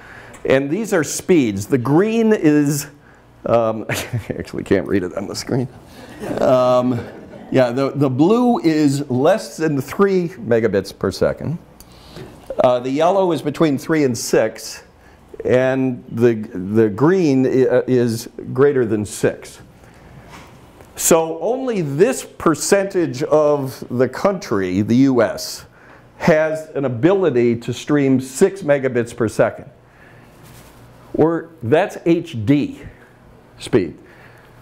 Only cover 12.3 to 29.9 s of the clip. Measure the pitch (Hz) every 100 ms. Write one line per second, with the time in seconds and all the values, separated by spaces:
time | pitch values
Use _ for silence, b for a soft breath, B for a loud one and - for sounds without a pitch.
12.3 | B B - 127 123 127 139 165 196 185
13.3 | 156 139 135 160 131 - 160 135 117 -
14.3 | - 110 - - - - b b b b
15.3 | - - 123 131 131 131 123 - 117 120
16.3 | 113 107 92 90 107 110 98 151 190 165
17.3 | 131 131 123 120 123 - 127 120 113 -
18.3 | - - 123 143 131 117 107 104 - 123
19.3 | - - - - B B B B B B
20.3 | B B B B - - - - 170 160
21.3 | 160 175 254 262 220 151 139 220 254 -
22.3 | - - 151 - 196 196 190 160 127 156
23.3 | 151 147 147 131 - - 120 127 - 196
24.3 | 190 - 107 92 92 104 120 135 127 101
25.3 | 76 - - - B B B B - -
26.3 | 156 156 156 - 139 139 120 151 196 175
27.3 | 123 120 117 120 120 - 147 135 131 131
28.3 | - 190 196 151 143 131 120 113 - 110
29.3 | - 117 - - - B